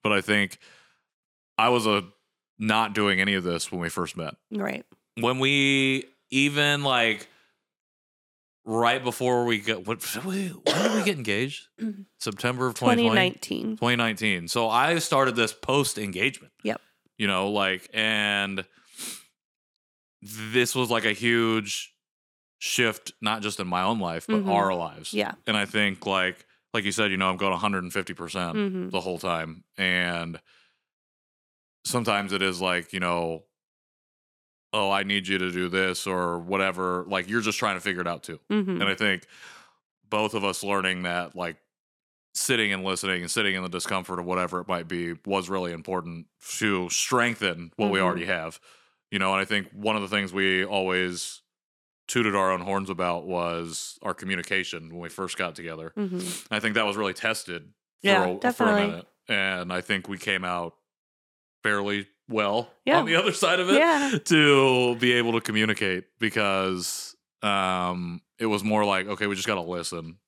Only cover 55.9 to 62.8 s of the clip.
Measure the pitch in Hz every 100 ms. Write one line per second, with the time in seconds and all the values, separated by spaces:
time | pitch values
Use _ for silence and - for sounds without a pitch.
55.9 | - 196 180 180 175 - 107 110 107 107
56.9 | 101 101 92 113 113 - 85 76 _ _
57.9 | _ 196 196 180 190 247 247 233 208 202
58.9 | 170 - _ - 104 95 92 90 90 -
59.9 | 98 90 95 - 95 92 87 85 _ _
60.9 | _ _ _ _ _ _ _ 107 104 101
61.9 | 101 98 _ - 110 101 107 120 _